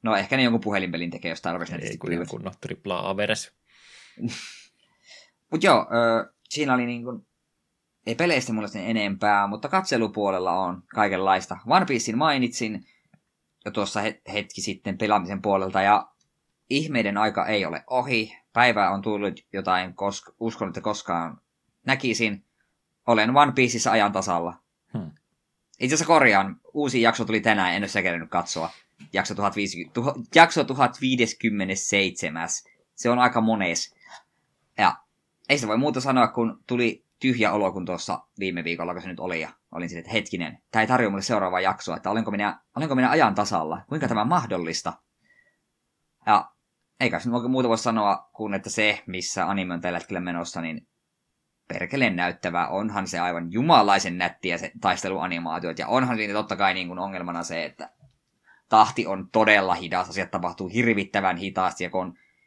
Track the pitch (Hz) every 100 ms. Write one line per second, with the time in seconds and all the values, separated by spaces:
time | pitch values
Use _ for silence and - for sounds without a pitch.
0 | 113 101 98 135 127 117 107 101 92 85
1 | 85 82 85 82 90 85 85 82 53 53
2 | - 85 87 - 92 - - - 98 104
3 | 98 95 104 - - _ _ _ - -
4 | - - 113 - - - - _ _ _
5 | _ - - _ _ 160 196 120 - 117
6 | 117 113 - _ _ 143 143 127 120 120
7 | 120 117 - _ _ _ _ _ _ _
8 | - 117 175 147 123 110 101 104 95 113
9 | 101 98 107 101 101 107 143 190 185 123
10 | 113 107 101 95 92 90 92 90 - -
11 | 104 95 95 95 - 87 110 170 196 123
12 | - 113 156 139 123 - 110 107 - _
13 | _ _ _ _ _ _ 104 107 98 107
14 | 107 - - 104 101 - 90 95 - 95
15 | 107 104 90 98 101 98 95 95 98 104
16 | - _ _ _ _ _ _ 139 156 131
17 | 101 101 107 104 90 107 87 78 - 127
18 | 127 117 110 - _ 117 123 107 95 98
19 | 101 104 101 82 - 95 92 90 92 90
20 | 98 101 - _ 113 - 98 87 104 104
21 | - 85 82 - _ _ _ _ - 135
22 | 131 107 113 98 - _ _ _ _ _
23 | - 110 110 135 143 127 123 120 113 110
24 | 101 98 95 85 85 - _ _ _ 113
25 | 82 - _ _ _ _ _ _ 127 156
26 | 160 165 127 98 98 85 - 147 143 127
27 | 117 113 113 110 113 104 92 90 101 104
28 | 92 85 82 90 85 80 82 - _ _
29 | - 95 92 - 101 101 101 85 85 -
30 | 127 - 117 - 165 165 123 135 123 -
31 | 131 127 117 - 113 104 95 95 - 101
32 | 98 92 85 80 82 - - _ _ -
33 | 120 123 123 120 110 110 90 82 - _
34 | - - _ _ _ _ _ - 95 -
35 | _ _ _ _ - 143 110 110 143 139
36 | 135 135 202 - 113 - - 123 117 92
37 | _ _ 135 117 104 104 98 92 87 87
38 | - 85 - - 95 87 82 85 85 87
39 | 90 87 92 82 78 - _ 85 87 85
40 | - 110 98 90 80 - _ 113 110 127
41 | 113 98 95 110 92 90 95 92 - 80
42 | 92 107 110 101 104 - _ - 151 131
43 | 123 151 120 98 104 92 78 85 - 151
44 | 135 110 110 175 113 95 82 80 - -
45 | _ _ _ _ _ _ _ _ _ _
46 | _ _ - 104 - _ _ _ _ _
47 | 127 85 120 120 120 131 123 113 123 113
48 | 104 98 - - 107 98 95 - 107 104
49 | - 92 90 - 87 98 90 87 87 87
50 | - 92 90 87 82 - 82 78 - _
51 | _ _ _ _ _ _ - - 90 139
52 | 120 87 90 104 90 87 78 95 107 107
53 | 92 90 90 85 85 101 151 151 101 98
54 | 95 87 87 - 90 85 82 - 98 90
55 | 92 95 90 85 82 82 87 78 76 123
56 | 127 113 104 104 107 98 98 92 90 90
57 | 98 92 87 85 85 85 76 - - _
58 | - _ _ _ _ _ _ 110 107 -
59 | 87 98 98 110 107 104 95 90 87 90
60 | 92 90 90 92 87 87 92 110 120 104
61 | 95 104 95 87 98 92 92 - 90 92
62 | 92 - _ _